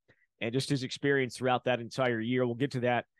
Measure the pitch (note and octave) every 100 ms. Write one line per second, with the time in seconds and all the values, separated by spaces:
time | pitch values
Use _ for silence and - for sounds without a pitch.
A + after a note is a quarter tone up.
0 | _ _ _ - A2+ A#2+ - C#3+ B2 -
1 | C#3+ C#3 B2+ - B2+ B2 - B2 A#2 -
2 | B2+ A#2 A2 B2+ B2 A#2+ A#2+ C3 A#2+ A#2+
3 | -